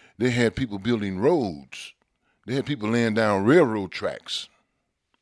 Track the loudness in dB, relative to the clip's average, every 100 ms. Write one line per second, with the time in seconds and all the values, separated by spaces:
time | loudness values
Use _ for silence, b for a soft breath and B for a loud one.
0 | b b 0 4 2 2 -6 -4 -2 -2
1 | -2 0 2 2 0 -6 -14 -18 -18 _
2 | _ _ _ _ -6 -6 -4 -4 0 0
3 | 2 2 2 2 4 6 4 0 -6 -6
4 | -8 -8 -10 -10 -12 _ _ _ _ _
5 | _ _